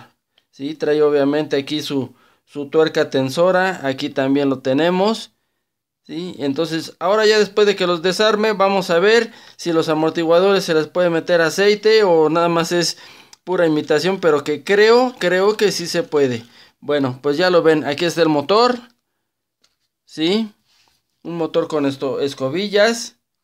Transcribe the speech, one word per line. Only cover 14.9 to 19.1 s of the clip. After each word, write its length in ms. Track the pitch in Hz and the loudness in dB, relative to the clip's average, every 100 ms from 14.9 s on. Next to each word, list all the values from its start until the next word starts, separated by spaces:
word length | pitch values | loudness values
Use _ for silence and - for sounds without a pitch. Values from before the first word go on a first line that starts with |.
| 233 254 254 | 4 2 -2
creo 360 | 180 180 196 214 | -2 2 0 0
que 140 | 208 | -2
sí 160 | - 170 | -2 -4
se 160 | 175 | -6
puede. 420 | 170 151 135 120 117 _ _ _ | -2 0 0 -2 -10 _ _ _
Bueno, 400 | 135 147 135 127 | -4 -2 -2 -4
pues 140 | 143 143 | -4 0
ya 120 | 180 | 2
lo 140 | 175 | 4
ven, 220 | 156 156 | 4 2
aquí 220 | 135 143 175 | 0 -4 -4
está 160 | 156 | 0
el 60 | 160 | 2
motor, 520 | 147 143 202 247 247 - _ _ | 0 2 2 2 0 -8 _ _